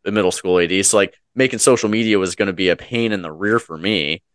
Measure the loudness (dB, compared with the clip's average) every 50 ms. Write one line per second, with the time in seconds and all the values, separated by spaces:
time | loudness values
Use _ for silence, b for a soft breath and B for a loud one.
0 | _ -4 -2 0 0 0 -2 -2 -2 0 2 2 2 2 0 0 0 2 2 2
1 | 2 0 -4 _ _ _ _ 0 0 0 0 2 4 4 4 4 2 -2 0 0
2 | 0 2 2 0 0 -2 -2 -2 -4 -4 -2 0 0 0 0 0 -4 -8 -6 -4
3 | -2 -2 -4 -6 -8 -12 -10 -6 -2 0 0 0 -2 -6 -14 -6 -2 -2 0 0
4 | -2 -2 -6 -8 _ _